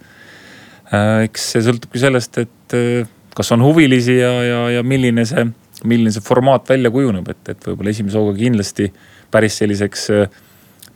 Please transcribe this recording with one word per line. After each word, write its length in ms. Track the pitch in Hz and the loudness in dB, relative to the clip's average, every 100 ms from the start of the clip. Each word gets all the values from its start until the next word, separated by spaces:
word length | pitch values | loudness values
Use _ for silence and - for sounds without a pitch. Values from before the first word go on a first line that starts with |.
| - - - - - - - - - | -14 -20 -20 -20 -20 -20 -20 -20 -4
äh, 380 | 104 107 110 110 | 0 2 0 -2
eks 220 | - - | -4 -4
see 140 | 123 113 | -2 0
sõltubki 320 | 120 - 123 | -2 -4 -2
sellest, 400 | 135 127 120 - | 0 0 -2 -6
et, 380 | 117 _ - 123 | -8 _ -6 -4
äh, 240 | 120 120 110 _ _ - | -2 -2 -4 _ _ -6
kas 160 | - | 0
on 100 | 120 127 | 2 4
huvilisi 540 | 165 147 127 123 127 | 4 4 4 2 2
ja, 100 | 123 123 120 | 2 0 -2
ja, 140 | 120 120 120 | -2 -2 -2
ja 40 | 120 | -2
milline 400 | 135 127 117 113 | 0 0 0 0
see, 220 | 123 117 113 _ - | 0 -2 -4 _ -8
milline 320 | 110 117 110 104 | -2 2 0 -2
see 80 | |
formaat 480 | - 127 131 127 - | 0 2 4 2 2
välja 180 | 131 123 120 | 0 0 0
kujuneb, 320 | 135 95 87 | -2 -2 -6
et, 160 | - - | -12 -12
et 160 | 101 - | -12 -10
võib-olla 240 | 92 98 | -6 -4
esimese 260 | 107 101 107 | -4 -2 0
hooga 220 | 104 98 | 0 0
kindlasti 480 | 120 117 98 - 98 - - - - 110 | 0 0 -2 -4 -6 -6 -20 -20 -2 0
päris 240 | 107 - | 0 0
selliseks, 480 | 107 101 101 - - 104 | -2 -2 -4 -6 -2 0
äh, 300 | 101 - _ _ _ _ - | 0 -4 _ _ _ _ -10